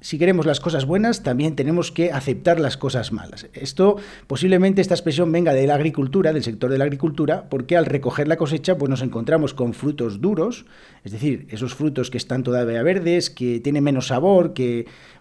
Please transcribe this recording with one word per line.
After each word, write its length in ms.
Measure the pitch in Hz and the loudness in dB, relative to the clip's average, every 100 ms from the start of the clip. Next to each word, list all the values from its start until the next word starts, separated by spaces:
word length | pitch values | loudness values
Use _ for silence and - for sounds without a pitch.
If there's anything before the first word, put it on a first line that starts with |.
si 180 | - 151 | -8 0
queremos 280 | 175 180 156 | 2 4 2
las 120 | 139 | 0
cosas 260 | 175 156 | 0 -2
buenas, 380 | 135 190 226 214 | 0 2 2 0
también 320 | 139 123 151 | -2 0 0
tenemos 380 | 151 139 175 - | 0 0 0 -2
que 180 | - 175 | -2 -2
aceptar 460 | - 139 110 175 165 | -2 -4 0 2 2
las 180 | 135 - | 0 -2
cosas 360 | 135 127 - | -4 -4 -4
malas. 340 | 107 - - - | -8 -8 -16 -18
Esto, 440 | - 135 - 196 202 - - - | -12 -6 2 4 4 -4 -14 -8
posiblemente 540 | 135 185 185 190 190 | -2 2 4 4 4
esta 140 | 185 | 2
expresión 360 | 170 170 139 170 | 0 0 0 2
venga 220 | 165 165 | 2 4
de 140 | 139 139 | 4 4
la 80 | |
agricultura, 580 | 147 156 147 135 196 156 | 4 2 0 0 2 2
del 100 | 156 | 2
sector 280 | 117 104 127 | -2 -2 0
de 80 | 135 | 0
la 60 | |
agricultura, 640 | 139 139 160 143 147 175 - | 0 0 -2 0 0 -2 -4
porque 280 | 135 127 170 | -6 0 2
al 100 | 156 | 2
recoger 400 | 143 127 - 147 | 0 -2 -2 0
la 100 | 165 | 0
cosecha, 420 | 151 156 - 165 | 0 -2 0 0
pues 120 | 139 | 0
nos 120 | 135 | -2
encontramos 520 | 127 113 117 160 147 | -4 -4 0 2 0
con 200 | - 120 | -2 -4
frutos 460 | 113 139 143 117 101 | -2 -4 -2 -4 -2
duros, 460 | 175 185 208 240 - - - - | 0 0 -2 -4 -14 -20 -20 -20
es 80 | 98 | -14
decir, 340 | 104 147 120 - | -4 -2 -4 -6
esos 240 | 107 123 | -8 -8
frutos 360 | - 151 135 123 | -4 -4 -2 -4
que 80 | 123 | -6
están 240 | - 131 | -4 -4
todavía 400 | 135 123 117 117 | -2 0 0 0
verdes, 480 | 147 190 170 175 - | 0 0 0 0 0
que 300 | - 123 117 | -4 -4 -2
tienen 240 | 143 147 | -2 0
menos 240 | 143 131 - | 2 0 0
sabor, 460 | 127 180 190 170 | 0 4 4 4
que, 320 | - 123 120 117 - - - | 0 -2 -2 -6 -14 -20 -14